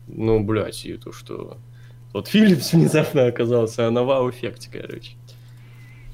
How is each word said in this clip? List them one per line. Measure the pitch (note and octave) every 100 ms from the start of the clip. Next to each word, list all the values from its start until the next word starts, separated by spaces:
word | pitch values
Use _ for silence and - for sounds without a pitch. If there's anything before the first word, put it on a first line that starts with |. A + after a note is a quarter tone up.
| -
ну, | - A2+ A2
блядь, | G2+ G#2+ F2+ - F2+
и | E2+
то, | E2+
что | - - G1+ G1+ - - - - - -
Тодд | G3 G3
Филлипс | G3+ G#3+ E3 -
<laughs> |
внезапно | E3 D3+ D#3 D3 D3 B2
оказался, | A#2+ A#2 A#2+ A2 A2+ A#2
а |
на | A#2
вау-эффекте, | B2 C3+ B2+ A#2+ G#2 - -
короче. | - - - - - - - - - - - - - -